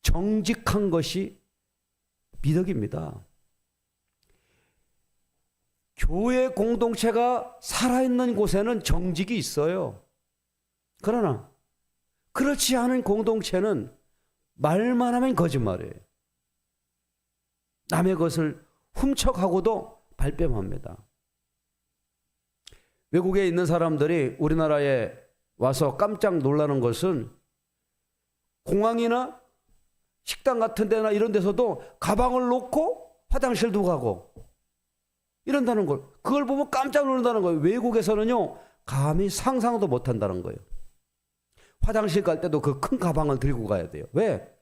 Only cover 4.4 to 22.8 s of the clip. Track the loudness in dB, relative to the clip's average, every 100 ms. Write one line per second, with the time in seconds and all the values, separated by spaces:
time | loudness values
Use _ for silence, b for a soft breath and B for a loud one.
4.4 | _ _ _ _ _ _ _ _ _ _
5.4 | _ _ _ _ _ -2 0 2 2 2
6.4 | 0 0 0 2 0 0 0 2 2 0
7.4 | -4 -16 -8 -2 0 2 2 2 0 0
8.4 | 2 2 0 -2 0 0 0 -2 -2 -4
9.4 | -4 -2 -2 -2 -6 -10 _ _ _ _
10.4 | _ _ _ _ _ _ -2 0 0 -2
11.4 | -8 _ _ _ _ _ _ _ _ -2
12.4 | 0 0 0 2 2 0 0 0 2 0
13.4 | -2 -2 0 -2 -4 _ _ _ _ _
14.4 | _ -2 0 2 2 2 2 2 0 2
15.4 | 0 0 -2 -4 -8 -14 _ _ _ _
16.4 | _ _ _ _ _ _ _ _ _ _
17.4 | _ _ _ _ _ 0 2 2 0 0
18.4 | -2 -4 _ _ _ -2 0 2 0 2
19.4 | 0 2 0 -2 -8 -20 _ -4 -4 0
20.4 | -2 -2 -4 -8 -12 -18 _ _ _ _
21.4 | _ _ _ _ _ _ _ _ _ _
22.4 | _ _ -20 b